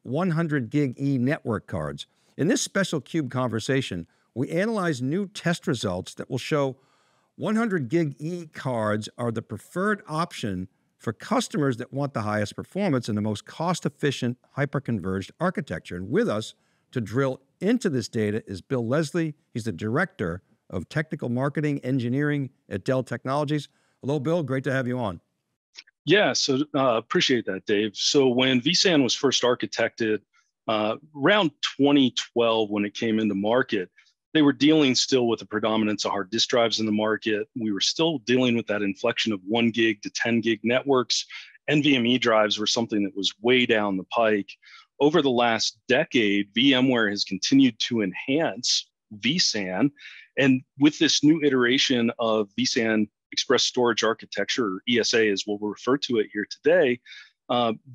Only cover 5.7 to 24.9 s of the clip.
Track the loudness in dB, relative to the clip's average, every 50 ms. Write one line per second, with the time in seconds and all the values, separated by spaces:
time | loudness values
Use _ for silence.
5.7 | -2 -2 -2 -4 -4 -4 -6 -10 -12 -14 -10 -8 -6 -6 -4 -2 0 0 0 0
6.7 | -4 _ _ _ _ _ _ _ _ _ _ _ _ -8 -4 -2 -2 0 0 0
7.7 | -2 -2 -2 0 0 0 0 0 -4 -6 -8 -8 -8 -8 -10 -12 -14 -8 -6 -4
8.7 | -2 0 0 0 0 0 -2 -6 -8 -6 -4 -4 -4 -4 -8 -8 -10 -12 -12 -10
9.7 | -6 -4 -2 -2 -2 -4 -6 -6 -4 -4 -4 -4 -6 -8 -6 -6 -6 -6 -8 -10
10.7 | _ _ _ _ _ _ -8 -8 -8 -6 -4 -2 -2 -2 -2 -2 -2 -2 0 0
11.7 | 0 -2 -6 -10 -6 -6 -6 -4 -4 -4 -4 -2 0 -2 -2 -2 -6 -10 -12 -10
12.7 | -6 -4 -2 0 0 -2 -2 -2 -2 -2 -2 -2 -4 -6 -8 -12 -10 -6 -4 -2
13.7 | -2 -2 -4 -6 -6 -2 -2 -2 -2 -2 -4 -4 -6 -6 _ _ -6 -4 -4 -2
14.7 | -4 -6 -4 -4 -4 -4 -2 -2 -4 -4 -6 -8 -8 -4 -4 -2 -2 -4 -6 -6
15.7 | -8 -10 -10 -10 -10 -10 -8 -4 -2 -2 0 0 -2 -4 -4 -8 -12 _ _ _
16.7 | _ _ _ _ -8 -6 -6 -4 -2 0 0 0 -2 -6 _ _ _ -4 -2 0
17.7 | 0 0 0 -2 -2 -2 -4 -4 -2 -2 -2 0 -2 -4 -6 -8 -12 -10 -8 -6
18.7 | -4 -4 -2 0 0 0 -2 -2 -2 -4 -4 -4 -6 _ _ _ -10 -8 -6 -6
19.7 | -6 -6 -4 -2 -2 -2 -2 -2 _ -6 -4 -4 -4 -6 _ _ _ _ _ -10
20.7 | -10 -10 -8 -6 -6 -6 -6 -6 -6 -8 -6 -4 -4 -2 -2 -2 -2 -2 -2 -2
21.7 | -4 -4 -4 -2 -2 -2 0 -2 -2 -2 0 0 -2 -2 -4 -6 _ _ _ -8
22.7 | -8 -6 -2 -2 -2 0 -2 -4 -8 -8 -6 -4 -2 -2 -2 -2 -2 -4 -4 -8
23.7 | _ _ _ _ _ _ -6 -4 -4 -2 0 0 -2 -2 -2 -2 -4 -4 -2 -2
24.7 | -2 -2 -2 -2